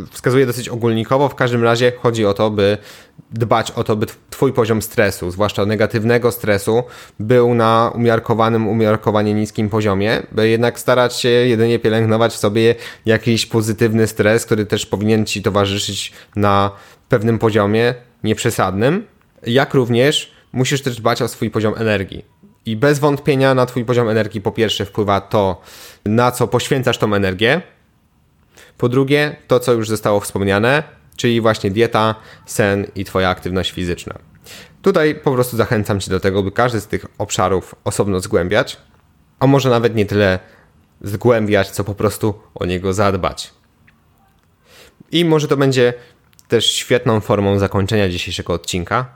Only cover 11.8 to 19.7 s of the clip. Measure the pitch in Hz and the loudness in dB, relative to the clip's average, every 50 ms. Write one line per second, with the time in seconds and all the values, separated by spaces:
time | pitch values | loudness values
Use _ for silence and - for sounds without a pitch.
11.8 | - 110 107 113 113 110 110 113 117 107 - - - 104 104 113 113 117 117 - | 0 0 2 2 2 2 2 2 2 0 0 -2 -2 0 2 2 2 2 2 0
12.8 | - - - - _ 110 110 107 - 120 113 110 - - - 113 107 113 104 - | -6 -14 -20 -4 _ 0 0 2 2 0 0 0 -2 0 -2 0 0 0 0 0
13.8 | 120 110 110 110 110 107 - - 104 104 113 117 - - 113 107 104 - 110 104 | 0 2 2 2 0 0 0 0 2 2 2 0 0 -2 -2 -2 0 -2 -4 -4
14.8 | - - - 95 107 110 113 110 104 - - 104 - 104 95 101 101 98 98 101 | -4 -4 -4 -2 0 2 2 2 0 -2 -4 -4 -4 0 0 0 0 0 -2 -4
15.8 | - - 95 - - - - - - _ - 104 101 101 98 98 101 98 101 - | -6 -6 -8 -8 -10 -12 -14 -20 -20 _ -4 0 2 2 4 2 2 0 -4 -10
16.8 | - - - _ _ _ 135 113 110 117 113 107 113 110 104 110 101 101 107 113 | -18 -20 -20 _ _ _ 0 0 2 0 0 2 0 2 2 2 2 2 2 2
17.8 | 120 123 123 123 - _ _ _ - 107 104 - - 117 - - 104 92 92 101 | 0 0 -2 -4 -12 _ _ _ -4 -4 -2 -2 -2 -2 -2 0 -2 -2 0 0
18.8 | 117 139 180 214 220 - _ _ _ _ _ _ - 117 117 131 147 - | 0 0 0 -2 -6 -10 _ _ _ _ _ _ -6 0 0 2 2 2